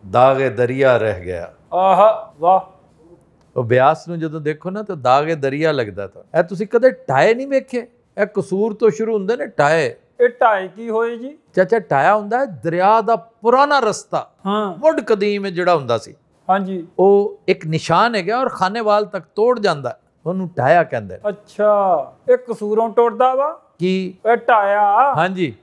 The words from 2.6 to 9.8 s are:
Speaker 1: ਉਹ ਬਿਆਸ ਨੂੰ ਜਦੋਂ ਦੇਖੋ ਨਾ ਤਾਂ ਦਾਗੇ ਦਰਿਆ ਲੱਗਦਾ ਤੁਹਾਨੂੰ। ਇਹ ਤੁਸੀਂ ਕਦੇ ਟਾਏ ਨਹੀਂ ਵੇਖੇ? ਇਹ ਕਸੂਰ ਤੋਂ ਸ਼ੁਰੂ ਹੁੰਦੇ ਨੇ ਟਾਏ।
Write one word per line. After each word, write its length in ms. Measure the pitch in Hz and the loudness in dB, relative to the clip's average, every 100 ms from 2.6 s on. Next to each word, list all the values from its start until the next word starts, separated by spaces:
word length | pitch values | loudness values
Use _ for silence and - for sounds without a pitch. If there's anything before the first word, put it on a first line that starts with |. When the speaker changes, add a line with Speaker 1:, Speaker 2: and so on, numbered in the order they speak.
| - _ _ _ _ - _ _ _ 127 | 0 _ _ _ _ -20 _ _ _ -6
Speaker 1:
ਉਹ 60 | |
ਬਿਆਸ 440 | 120 127 135 160 165 | 0 4 4 2 -6
ਨੂੰ 120 | 170 | -8
ਜਦੋਂ 220 | 160 156 | -8 -6
ਦੇਖੋ 280 | 151 151 180 | -8 -8 -10
ਨਾ 140 | 196 | -10
ਤਾਂ 120 | 208 170 | -10 -6
ਦਾਗੇ 400 | 123 135 156 160 | 0 2 2 -4
ਦਰਿਆ 360 | 135 143 160 | -4 -2 -2
ਲੱਗਦਾ 360 | 147 110 95 98 | -2 -4 -8 -14
ਤੁਹਾਨੂੰ। 320 | 95 _ 160 | -16 _ -2
ਇਹ 40 | |
ਤੁਸੀਂ 240 | 175 185 208 | -2 -6 -4
ਕਦੇ 240 | 240 262 | 2 2
ਟਾਏ 420 | 254 - 135 180 | 0 -2 2 2
ਨਹੀਂ 140 | 233 277 | 2 -2
ਵੇਖੇ? 400 | 269 262 247 233 _ _ - | -4 -4 -10 -10 _ _ -4
ਇਹ 80 | 208 | -4
ਕਸੂਰ 480 | 202 - 190 220 | -4 -6 -2 -4
ਤੋਂ 160 | 214 226 | 0 0
ਸ਼ੁਰੂ 240 | - 226 | 0 -4
ਹੁੰਦੇ 240 | 214 190 247 | -4 -4 -4
ਨੇ 100 | 277 | -6
ਟਾਏ। 480 | - 147 165 | 0 2 2